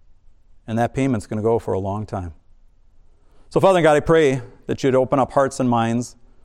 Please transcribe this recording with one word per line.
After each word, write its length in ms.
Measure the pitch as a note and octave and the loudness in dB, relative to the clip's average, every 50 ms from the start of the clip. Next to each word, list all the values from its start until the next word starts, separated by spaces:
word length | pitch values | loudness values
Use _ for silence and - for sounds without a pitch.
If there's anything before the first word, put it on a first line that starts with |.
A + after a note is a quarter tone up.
| _ - - _ _ - - - _ _ - - _ | _ -20 -20 _ _ -20 -20 -20 _ _ -20 -20 _
And 100 | - A2 | -6 -4
that 160 | A2+ A#2+ A2+ - | -2 -2 -2 -2
payment's 320 | C3+ C3+ C3+ B2 G#2+ - | -2 -2 -2 -2 -4 -6
gonna 140 | - A2 G#2+ | -8 -6 -4
go 180 | G#2 A2+ A#2 A2 | -2 0 -2 -2
for 140 | - G#2 G2 | -2 -4 -6
a 60 | F#2+ | -4
long 260 | G2 G2 G2 G#2+ G#2+ | -4 -6 -6 -8 -8
time. 280 | - A2 G2 F2+ E2+ D#2+ - _ - - _ - - _ _ _ _ _ - - - - _ _ _ _ - - - | -8 -10 -10 -10 -10 -14 -16 _ -20 -20 _ -20 -20 _ _ _ _ _ -20 -20 -20 -20 _ _ _ _ -20 -10 -6
So, 100 | - E3 | 0 2
Father 220 | D#3+ F#3+ F#3+ F3 | 4 4 4 4
God, 160 | D3+ D#3 D3+ | 4 4 4
I 20 | D3 | 4
pray 420 | - - E3 D#3+ D#3 C3+ C3 B2+ G#2+ - - - - | 2 2 4 4 4 2 2 -2 -4 -10 -18 -14 -8
that 160 | - A#2+ - - | -8 -6 -2 0
you'd 120 | C3+ B2 | 2 2
open 240 | C3 C3 - D3 C3+ | 2 2 0 0 0
up 120 | A#2+ - | 0 0
hearts 280 | - C#3 C3+ C3 - - | 0 0 0 0 -2 -2
and 100 | C3 B2 | -2 0
minds 460 | A#2+ A#2 A2+ A#2 A#2 A#2+ A#2+ - - - - - _ - | 0 0 0 0 -2 -4 -6 -8 -14 -20 -20 -20 _ -20